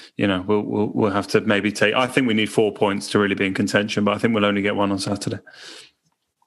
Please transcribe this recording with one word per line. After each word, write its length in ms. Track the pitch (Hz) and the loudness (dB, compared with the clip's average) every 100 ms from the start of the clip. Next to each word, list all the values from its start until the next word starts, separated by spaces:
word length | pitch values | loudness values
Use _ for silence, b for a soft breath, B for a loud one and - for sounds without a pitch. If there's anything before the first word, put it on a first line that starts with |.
| B - | B -4
you 100 | 104 | 0
know, 160 | 92 92 | 0 0
we'll, 140 | 104 | -2
we'll, 300 | 101 107 104 | 0 -2 -2
we'll 160 | - 110 | 0 0
have 160 | 98 95 | 0 0
to 120 | 110 | 0
maybe 320 | 104 101 104 | 2 0 0
take, 220 | 101 104 | 2 2
I 120 | 110 123 | 2 0
think 220 | 135 127 | 0 2
we 60 | |
need 160 | 107 104 | 2 0
four 220 | - 107 | 2 0
points 360 | - 104 101 - | 2 0 0 -2
to 80 | 107 | 0
really 160 | 101 | 2
be 120 | 98 98 | 0 -2
in 80 | |
contention, 500 | 95 101 104 104 - | 0 0 0 0 0
but 100 | 101 | 0
I 40 | 104 | 0
think 160 | 117 | 0
we'll 100 | 110 | 2
only 180 | 104 101 | 2 2
get 140 | 101 101 | 0 0
one 160 | 101 | 0
on 60 | 98 | -2
Saturday. 400 | 104 98 - 110 B B B B B B _ _ _ _ | -2 -4 -4 -8 B B B B B B _ _ _ _